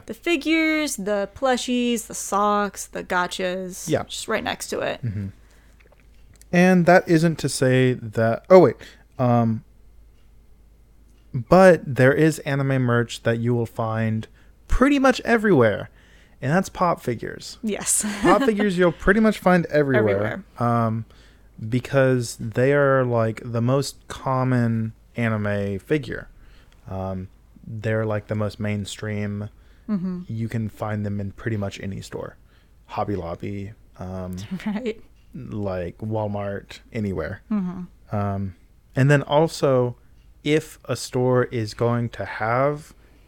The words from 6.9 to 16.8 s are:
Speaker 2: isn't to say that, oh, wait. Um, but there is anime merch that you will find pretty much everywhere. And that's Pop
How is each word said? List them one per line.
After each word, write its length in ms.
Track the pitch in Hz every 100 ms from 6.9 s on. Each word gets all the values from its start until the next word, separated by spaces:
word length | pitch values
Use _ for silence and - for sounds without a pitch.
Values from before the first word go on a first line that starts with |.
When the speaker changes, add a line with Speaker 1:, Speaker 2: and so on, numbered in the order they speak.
| 180 -
Speaker 2:
isn't 300 | 165 170 156
to 100 | 139
say 460 | - 131 127 127
that, 500 | 123 113 113 113 117 -
oh, 80 | 185
wait. 160 | 139 - - - _ -
Um, 460 | 123 120 113 110 - _ - - - - - - - - - _ _ _ - _ _
but 460 | 131 - 180 190 160 -
there 260 | 123 131
is 260 | 143 156 147
anime 420 | 151 139 135 135
merch 400 | 123 120 117 -
that 160 | 113 117
you 160 | 120
will 120 | 120 113
find 600 | - 113 110 110 110 - - - _ -
pretty 300 | - 269 285
much 220 | 262 247
everywhere. 680 | - 226 214 156 113 95 104 - _ - _ _
And 120 | 127
that's 160 | 175 196
Pop 320 | -